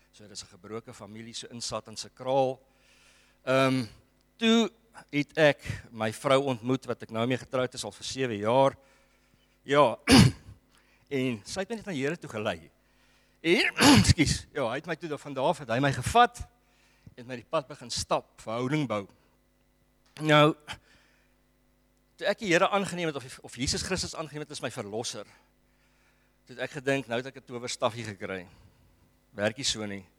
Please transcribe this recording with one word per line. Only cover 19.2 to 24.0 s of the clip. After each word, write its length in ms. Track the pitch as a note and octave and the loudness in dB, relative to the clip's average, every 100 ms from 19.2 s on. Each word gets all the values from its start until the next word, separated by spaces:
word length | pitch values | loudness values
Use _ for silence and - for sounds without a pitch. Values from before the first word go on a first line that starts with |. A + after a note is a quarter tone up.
| _ _ _ _ _ _ _ _ _ - D3+ | _ _ _ _ _ _ _ _ _ -6 4
Nou, 280 | D3+ D3+ D#3+ - - _ _ _ _ _ _ _ _ _ _ _ _ _ - | 6 6 4 -8 -18 _ _ _ _ _ _ _ _ _ _ _ _ _ -6
toe 80 | D#3+ | -4
ek 140 | - | -2
die 80 | G3+ | 2
Here 160 | E3 F#3+ | 4 4
aangeneem 380 | G3+ F#3+ F3 E3 | 2 -2 -4 -4
het, 60 | C#3 | -6
of, 180 | B2 - C3+ | -12 -16 -16
of 100 | - | -6
Jesus 260 | C#3+ F#3+ - | -4 -2 -4
Christus 300 | F#3 | -4